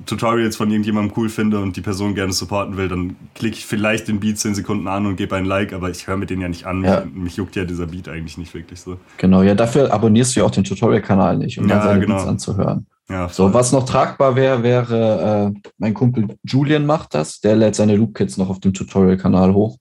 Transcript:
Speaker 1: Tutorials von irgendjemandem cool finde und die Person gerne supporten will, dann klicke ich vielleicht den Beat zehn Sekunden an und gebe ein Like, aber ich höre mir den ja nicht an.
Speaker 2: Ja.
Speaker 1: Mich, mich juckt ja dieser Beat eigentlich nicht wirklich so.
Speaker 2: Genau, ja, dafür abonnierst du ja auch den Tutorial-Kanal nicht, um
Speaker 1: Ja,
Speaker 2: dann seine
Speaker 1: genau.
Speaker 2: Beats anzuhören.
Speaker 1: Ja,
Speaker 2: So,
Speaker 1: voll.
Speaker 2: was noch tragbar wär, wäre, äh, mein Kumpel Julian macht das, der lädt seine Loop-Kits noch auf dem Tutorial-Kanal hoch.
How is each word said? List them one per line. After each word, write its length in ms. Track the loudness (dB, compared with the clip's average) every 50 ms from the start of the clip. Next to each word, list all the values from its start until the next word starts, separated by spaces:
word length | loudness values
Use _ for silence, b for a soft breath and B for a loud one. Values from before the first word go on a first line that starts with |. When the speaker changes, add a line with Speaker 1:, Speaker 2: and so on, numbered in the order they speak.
| -10
Speaker 1:
Tutorials 500 | -8 -6 -2 0 0 2 2 0 0 -2
von 160 | -2 -2 0
irgendjemandem 420 | 0 0 0 0 0 0 -2 -2 -2 -2
cool 100 | -4 -2
finde 320 | -2 -2 0 0 0 0
und 160 | -2 -4 -6
die 60 | -6
Person 340 | -6 -6 -4 -4 -4 -2 -2
gerne 160 | -2 -2 -4
supporten 460 | -4 -4 -6 -4 -4 -4 -4 -4 -4 -4
will, 100 | -4 -4
dann 300 | -4 -4 -4 -6 -8 -12 -18 -20 _
klicke 220 | -6 -6 -6 -6 -6
ich 80 | -8
vielleicht 420 | -6 -4 -2 0 0 0 -2 -2 -4
den 140 | -4 -2
Beat 180 | -2 -2 -4 -2
zehn 160 | -4 -4 -4
Sekunden 320 | -4 -4 -4 -4 -4 -4 -4
an 180 | -4 -2 -2
und 120 | -2 -2 -4
gebe 180 | -4 -4 -4
ein 80 | -4 -2
Like, 300 | -2 -2 -2 -2 -4 -6
aber 160 | -6 -6 -6
ich 180 | -6 -8 -8 -6
höre 80 | -6
mir 100 | -4 -4
den 140 | -4 -6 -6
ja 80 | -4 -6
nicht 180 | -6 -8 -8
an. 200 | -6 -6 -2 0
Speaker 2:
Ja. 160 | 0 0 0 -2
Speaker 1:
Mich, 100 | -6 -8
mich 220 | -8 -8 -8 -6
juckt 220 | -6 -8 -6 -6 -6
ja 80 | -6
dieser 220 | -4 -6 -6 -6 -8
Beat 200 | -8 -10 -12 -12
eigentlich 300 | -12 -10 -12 -12 -12 -14
nicht 160 | -14 -14 -14
wirklich 260 | -16 -16 -16 -18 -18
so. 180 | -14 -14 -14 -14 b b b 0
Speaker 2:
Genau, 240 | 2 4 6 6
ja, 120 | 6 6 4
dafür 400 | 4 2 2 4 2 2 4 2
abonnierst 400 | 2 4 4 4 4 4 2 2 2
du 20 |
ja 60 | 2
auch 60 | 2
den 120 | 2 0 0
Tutorial-Kanal 760 | -2 -2 0 2 2 2 2 2 2 2 2 4 2 2 0
nicht, 220 | -2 -4 -4 -2
um 80 | 0 2
Speaker 1:
Ja, 80 | 2
Speaker 2:
dann 80 | 2 4 4
seine 120 | 4 4
Speaker 1:
genau. 160 | 2 2 0
Speaker 2:
Beats 120 | 0 0 -2
anzuhören. 560 | -2 -4 -4 -4 -4 -2 -2 -2 -2 -4 -6 -10 _ _ _ -8
Speaker 1:
Ja, 180 | -6 -6 -6 -4
Speaker 2:
So, 180 | 0 2 2
Speaker 1:
voll. 100 | 4 4
Speaker 2:
was 160 | 4 4 4
noch 140 | 2 2 0
tragbar 500 | 2 2 0 0 0 0 2 2 2 4
wär, 260 | 4 4 4 2 2
wäre, 880 | 2 2 2 2 2 0 0 2 2 2 2 2 0 0 2 2 0 0 -2
äh, 140 | -4 -10 -20 -10 -6
mein 160 | -4 -4 -2
Kumpel 320 | 0 0 0 2 0 -2 -4 -6 -10 -8
Julian 420 | -2 0 0 2 2 2 2 2
macht 300 | 2 0 0 -2 -4 -4
das, 240 | -4 -4 -4 -6 -2
der 140 | 0 2 4
lädt 180 | 4 4 4 2
seine 220 | 2 2 4 4
Loop-Kits 420 | 4 2 0 0 -2 -4 -4 -2 -2
noch 120 | -2 -2
auf 100 | -4 -2
dem 120 | -2 -2
Tutorial-Kanal 840 | -2 -2 -6 -2 2 4 4 4 4 4 2 2 4 4 4 4 4
hoch. 220 | 4 2 0 -2 -8